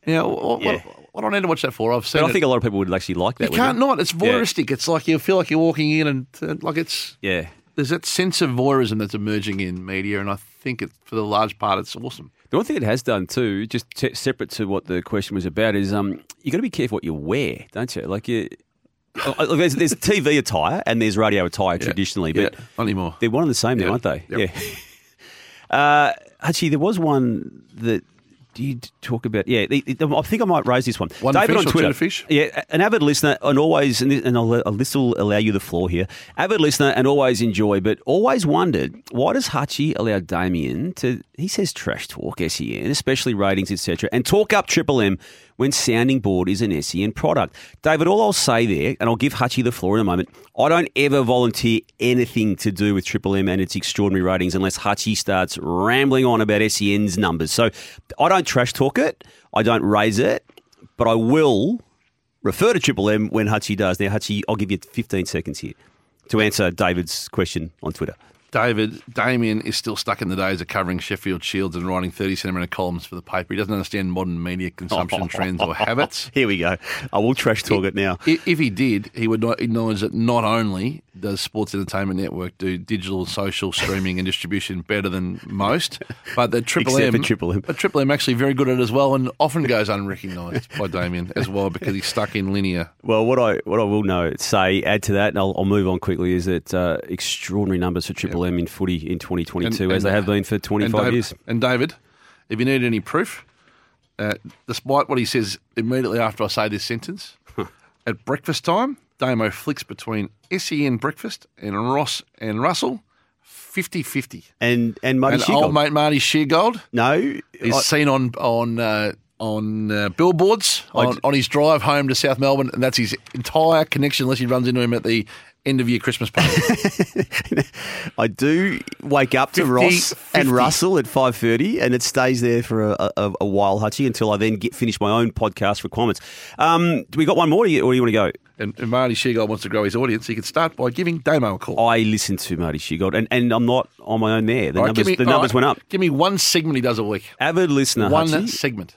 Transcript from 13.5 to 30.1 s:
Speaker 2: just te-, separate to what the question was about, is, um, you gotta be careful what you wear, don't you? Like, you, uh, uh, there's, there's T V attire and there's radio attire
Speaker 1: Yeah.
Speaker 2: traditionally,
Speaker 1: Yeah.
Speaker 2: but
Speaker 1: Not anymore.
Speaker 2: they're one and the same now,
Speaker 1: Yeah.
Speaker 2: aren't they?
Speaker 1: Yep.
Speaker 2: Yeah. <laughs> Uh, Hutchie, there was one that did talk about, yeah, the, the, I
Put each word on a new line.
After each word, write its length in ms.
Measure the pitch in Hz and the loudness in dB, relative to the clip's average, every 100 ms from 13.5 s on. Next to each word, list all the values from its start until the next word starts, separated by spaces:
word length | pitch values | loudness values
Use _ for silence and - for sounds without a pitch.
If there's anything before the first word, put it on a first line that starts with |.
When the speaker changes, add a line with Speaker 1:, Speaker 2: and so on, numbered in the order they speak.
| 98 110 | -2 -4
Speaker 2:
just 220 | 120 - | -6 -8
te-, 220 | - 135 - | -6 -4 -2
separate 340 | - 127 90 | -4 -4 -6
to 140 | - 107 | -6 -4
what 180 | 98 - | -4 -2
the 160 | 90 | -6
question 340 | 85 104 95 101 | -2 -4 -4 -4
was 100 | 90 | -4
about, 300 | 78 110 101 | 0 0 0
is, 180 | 98 | 0
um, 280 | 104 101 95 _ - | -2 -2 -6 _ -10
you 100 | - | -4
gotta 100 | 160 | -2
be 60 | 240 | -4
careful 260 | - 120 104 | -4 -4 -2
what 60 | - | -4
you 80 | |
wear, 520 | 78 73 120 117 62 - | -6 -4 -2 -2 -6 -10
don't 220 | - 127 - | -8 -8 -6
you? 60 | |
Like, 240 | 55 98 - | -6 -6 -4
you, 220 | 117 90 - _ _ _ _ _ - 139 | -4 -4 -12 _ _ _ _ _ -8 -6
uh, 80 | 131 | -2
uh, 180 | 156 165 | 0 2
there's, 200 | 175 139 | 2 2
there's 180 | 165 123 | 0 0
T 240 | - 208 | 0 2
V 160 | 143 151 | 4 2
attire 440 | - 95 78 180 - | 2 0 0 0 -2
and 160 | 117 | 0
there's 160 | 110 98 | 2 2
radio 260 | 110 101 87 | 2 2 0
attire 300 | - 95 87 | 0 0 0
Speaker 1:
Yeah. 80 | - | -2
Speaker 2:
traditionally, 460 | - 98 - 85 | -2 -4 -2 -2
Speaker 1:
Yeah. 100 | 80 101 | 0 -2
Speaker 2:
but 140 | - - - | -4 -18 -4
Speaker 1:
Not 60 | 113 | -2
anymore. 300 | 98 87 - | -2 -4 -2
Speaker 2:
they're 100 | 117 | 0
one 140 | 117 | 2
and 60 | 165 | 0
the 60 | 120 | 0
same 220 | 113 123 | 0 0
now, 80 | 90 | 0
Speaker 1:
Yeah. 60 | |
Speaker 2:
aren't 120 | 117 | 0
they? 200 | 110 71 87 | -2 -4 -6
Speaker 1:
Yep. 100 | - | -4
Speaker 2:
Yeah. 220 | 98 - - - | -4 -4 -12 -12
<laughs> 40 | - - _ _ - - - - - | -18 -20 _ _ -20 -20 -20 -20 -4
Uh, 440 | 131 147 147 143 76 - _ | 2 4 4 4 0 -10 _
Hutchie, 260 | 143 170 165 | -4 -2 0
there 100 | 143 | 2
was 180 | 175 202 | 0 0
one 680 | 165 139 123 110 - - _ 107 | 2 2 2 0 -6 -16 _ -6
that 280 | 113 107 - _ _ _ _ - | -2 -2 -2 _ _ _ _ -10
did 340 | 135 123 - _ | -6 -6 -10 _
talk 240 | - 117 117 | -6 -4 -2
about, 220 | 107 - | -2 0
yeah, 200 | 120 101 | 0 2
the, 140 | 139 | 0
the, 260 | - 131 | -2 -2
I 120 | 156 | 0